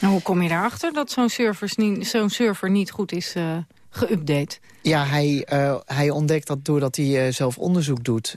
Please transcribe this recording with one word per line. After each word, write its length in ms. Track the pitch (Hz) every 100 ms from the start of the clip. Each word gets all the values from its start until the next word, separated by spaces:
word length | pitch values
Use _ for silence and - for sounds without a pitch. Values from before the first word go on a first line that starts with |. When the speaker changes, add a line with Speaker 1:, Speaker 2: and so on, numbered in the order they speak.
Speaker 1:
Nou, 120 | 196
hoe 100 | 190
kom 200 | - 180
je 80 | 175
erachter 420 | 165 214 - 339
dat 180 | 302 -
zo'n 180 | - 240
servers 460 | - 233 202 202
niet, 320 | - 214 196 208
zo'n 240 | 233 208
server 400 | - 240 196 185
niet 200 | 202 185
goed 220 | - 190
is, 220 | 170 -
eh, 220 | 180 165 160 165 _ -
geüpdate? 680 | - 240 196 151 143 147 - - -
Speaker 2:
Ja, 220 | 156 156
hij, 400 | 139 147 147 143 -
eh, 260 | 143 139 135
hij 260 | - 139 143
ontdekt 360 | 147 151 156 -
dat 180 | 143
doordat 320 | 139 147 135 -
hij, 300 | 139 135 131
eh, 60 |
zelf 260 | 123 131 127
onderzoek 460 | - 180 147 127
doet. 320 | 120 113 -